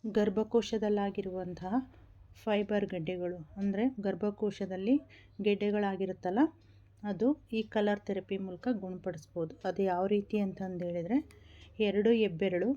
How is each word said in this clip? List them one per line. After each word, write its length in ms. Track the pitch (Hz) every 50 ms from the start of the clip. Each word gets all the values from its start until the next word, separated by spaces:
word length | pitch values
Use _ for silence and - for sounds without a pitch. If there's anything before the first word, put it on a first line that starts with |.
| -
ಗರ್ಭಕೋಶದಲ್ಲಾಗಿರುವಂತಹ 1700 | 220 196 214 208 214 196 214 220 214 - 233 220 - - 220 208 208 208 208 202 202 196 208 190 190 180 185 185 180 180 175 180 185 208 254 262 - - - - - - - - - -
ಫೈಬರ್ 500 | - - 220 208 202 208 208 214 208 196
ಗಡ್ಡೆಗಳು, 520 | - 190 180 160 156 185 180 180 175 180 175 156 - - 202
ಅಂದ್ರೆ 260 | 196 202 190 190 226 262 262 233
ಗರ್ಭಕೋಶದಲ್ಲಿ 960 | 196 202 185 175 208 208 208 - - 208 190 - 196 180 185 185 190 214 262 294 - - - - - - - -
ಗೆಡ್ಡೆಗಳಾಗಿರುತ್ತಲ್ಲ, 1000 | 202 208 202 196 208 208 202 208 208 196 196 180 196 185 185 - - 185 185 220 294 320 - - - - - - - - - - -
ಅದು 240 | 208 196 165 214 254 302 311 - - -
ಈ 80 | 220 214
ಕಲರ್ 360 | 214 - 220 208 208 208 202
ಥೆರಪಿ 380 | - - 196 196 185 - 196 196
ಮೂಲಕ 300 | 196 190 180 170 - 254
ಗುಣಪಡಿಸ್ಬೋದು. 840 | 254 202 185 185 185 180 - 190 175 160 - - - 175 165 160 - - -
ಅದು 180 | 190 185 196
ಯಾವ 240 | 196 190 180 175 185
ರೀತಿ 320 | 196 208 208 202 - - 214
ಅಂತಂದು 460 | 202 190 185 - 190 185 185 175 175
ಹೇಳಿದ್ರೆ, 320 | 175 175 175 165 175 226 285 311 - - - - - - - - - - -
ಎರಡು 320 | 220 202 190 202 208 220
ಹೆಬ್ಬೆರಳು 580 | 240 226 214 196 170 156 196 190 180 175 175 226 277